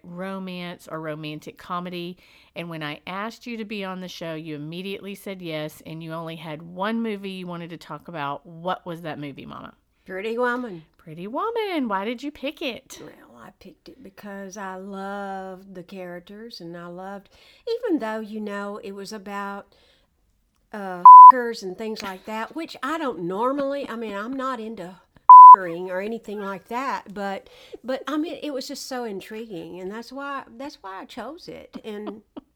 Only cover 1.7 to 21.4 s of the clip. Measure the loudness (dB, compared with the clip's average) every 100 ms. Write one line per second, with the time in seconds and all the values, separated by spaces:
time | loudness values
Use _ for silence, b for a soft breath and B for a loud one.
1.7 | -8 -6 -8 -10 -14 B B B -14 -10
2.7 | -8 -10 -10 -12 -10 -10 -12 -12 -10 -10
3.7 | -8 -8 -10 -12 -10 -10 -10 -10 -10 -10
4.7 | -10 -10 -10 -12 -14 -12 -12 -10 -8 -8
5.7 | -12 -16 -14 -12 -10 -10 -12 -12 -14 -14
6.7 | -6 -4 -4 -4 -6 -10 -10 -10 -10 -12
7.7 | -14 -14 -14 -12 -8 -6 -8 -12 -10 -6
8.7 | -6 -8 -12 -10 -10 -12 -14 -16 -16 -18
9.7 | -20 _ _ -14 -10 -6 -2 -2 -4 -8
10.7 | -14 -18 -20 -18 -14 -10 -6 -6 -4 -4
11.7 | -4 -2 -4 -4 -8 -10 -10 -10 -8 -10
12.7 | -10 -16 -20 -20 -20 -20 -20 -20 -20 -20
13.7 | -20 -20 -20 -20 -18 -16 -14 -14 -12 -12
14.7 | -12 -12 -10 -10 -8 -8 -10 -12 -14 -16
15.7 | -18 -14 -14 -12 -14 -16 -18 -16 -14 -14
16.7 | -14 -14 -14 -14 -14 -18 B B B -6
17.7 | -4 -2 -2 -2 -6 -8 -10 -8 -8 -8
18.7 | -10 -12 -14 -14 -14 -12 -10 -8 -10 -14
19.7 | b b b b _ _ _ _ _ _
20.7 | -12 -10 8 12 12 12 12